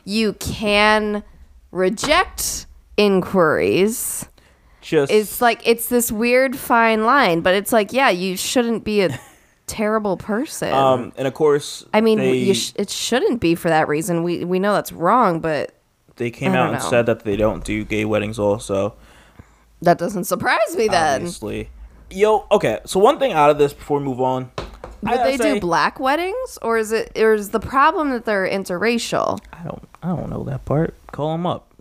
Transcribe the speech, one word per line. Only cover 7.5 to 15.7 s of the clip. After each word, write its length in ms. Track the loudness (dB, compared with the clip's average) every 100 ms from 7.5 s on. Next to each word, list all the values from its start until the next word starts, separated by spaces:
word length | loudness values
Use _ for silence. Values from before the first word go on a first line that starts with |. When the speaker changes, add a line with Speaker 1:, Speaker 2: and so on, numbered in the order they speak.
Speaker 1:
it's 160 | 0 2
like, 200 | 0 2
yeah, 160 | 2 2
you 280 | 2 -2 -4
shouldn't 460 | -2 0 0 -2
be 200 | -2 0
a 180 | 0 -2 -12 _
Speaker 2:
<laughs> 240 | _ _ -12
Speaker 1:
terrible 500 | -4 -2 0 -2 -4
person. 560 | -4 -4 -4 -6 -2
Speaker 2:
Um, 400 | 2 2 2 -2 -6
and 120 | -6
of 60 |
course, 500 | 2 2 2 -2 -12 -2
Speaker 1:
I 80 | 0
mean, 180 | 2 2
Speaker 2:
they, 160 | 2 2
Speaker 1:
you 180 | 2
sh-, 180 | 0 -4 -6
it 120 | -6
shouldn't 500 | -6 -2 0 0 0
be 140 | 0
for 140 | 0 2
that 200 | 2 2
reason. 340 | -2 -2 -2
We, 220 | -2 -4
we 140 | -2 0
know 140 | 0
that's 180 | 0 -4
wrong, 480 | -4 0 2 2 0
but 340 | -2 -4 -6